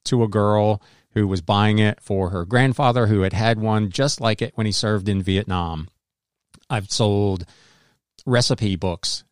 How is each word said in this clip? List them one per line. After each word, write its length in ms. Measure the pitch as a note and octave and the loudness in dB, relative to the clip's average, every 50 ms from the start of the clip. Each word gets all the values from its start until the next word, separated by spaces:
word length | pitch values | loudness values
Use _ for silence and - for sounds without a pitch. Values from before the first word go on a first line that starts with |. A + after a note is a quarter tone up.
| - | -4
to 180 | - C3+ A#2+ A2+ | 0 0 2 2
a 40 | G#2+ | 2
girl 540 | G2+ G#2+ G2+ G#2 G#2+ G#2+ G#2 G#2+ G#2 G2 _ _ _ _ _ _ | 2 2 2 4 4 4 4 2 0 -2 _ _ _ _ _ _
who 160 | - A2 G#2 F#2+ | -2 0 0 0
was 140 | F#2+ F2+ | 0 -2
buying 360 | D#2+ - G2+ G2+ G#2+ G#2+ G#2+ G#2+ | 0 0 2 4 4 4 4 4
it 220 | G#2+ G#2 - - | 2 2 0 -4
for 300 | - - G2+ F#2+ F#2 F2+ | -6 -6 -4 -2 -2 -2
her 140 | G2 F2+ E2+ | -4 -6 -4
grandfather, 600 | F2+ B2 B2 C3 C3+ A#2+ - C#3+ B2 A#2+ B2 A#2 | 0 2 2 2 2 2 2 0 2 2 2 2
who 140 | G#2+ G#2+ G2 | 2 2 2
had 140 | F#2+ F#2+ - | 2 0 0
had 260 | - A2 A2+ A2+ A2 | 0 0 0 0 0
one 300 | A2 A2 G#2+ G#2+ G#2+ F#2+ | 0 0 0 0 0 -2
just 300 | E2+ - B2+ - - - | -2 -2 -2 -2 -2 -2
like 220 | B2+ A2+ G#2+ - | -2 -2 -2 -2
it 140 | A#2 - - | -4 -8 -4
when 100 | - A2 | -4 -4
he 60 | G#2+ | -2
served 360 | F#2+ - - G#2+ G#2+ G2+ F#2 G#2 | -2 -2 -2 0 -2 -2 0 -2
in 140 | G2 G2 | -2 -2
Vietnam. 640 | F2+ G2 F#2+ F#2+ G2+ F#2+ F#2 F2+ F2 E2 E2 D#2 D#2+ - _ _ _ _ _ _ _ _ _ _ _ _ _ - _ - | 0 0 0 0 0 -2 -4 -4 -4 -4 -6 -8 -10 -12 _ _ _ _ _ _ _ _ _ _ _ _ _ -18 _ -6
I've 220 | C3+ G#2+ G2 - | -6 -6 -4 -4
sold 560 | - - A#2 G#2 G2+ G2+ G#2 G2+ F#2+ F2+ E2+ - - _ _ _ _ _ _ _ _ _ _ _ _ _ - | -2 0 2 2 2 2 0 0 -2 -4 -8 -12 -20 _ _ _ _ _ _ _ _ _ _ _ _ _ -4
recipe 480 | C3+ B2 A#2+ A#2+ - B2+ A2+ A2+ G2+ F#2+ | 0 0 2 2 0 -2 -2 -2 -2 -2
books 480 | E2 G2+ F#2 E2+ - - - - - - _ | -2 -4 -6 -6 -6 -6 -8 -8 -8 -12 _